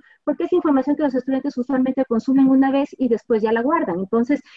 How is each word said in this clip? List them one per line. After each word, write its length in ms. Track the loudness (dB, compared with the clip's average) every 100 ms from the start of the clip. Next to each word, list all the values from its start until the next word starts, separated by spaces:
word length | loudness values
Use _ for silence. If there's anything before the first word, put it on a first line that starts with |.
| _ _
porque 220 | -6 -4
es 80 | -2
información 420 | 0 2 0 0
que 80 | -2
los 100 | -2
estudiantes 440 | -2 -4 -4 -4 -6
usualmente 480 | -4 -2 0 -2
consumen 420 | -2 -2 0 2 4
una 240 | 4 2
vez 240 | 0 -4 -4
y 120 | -2
después 320 | -2 0 0
ya 100 | 2
la 100 | 0
guardan. 380 | 0 0 -2 -4
Entonces, 420 | -2 -2 0 -2 -4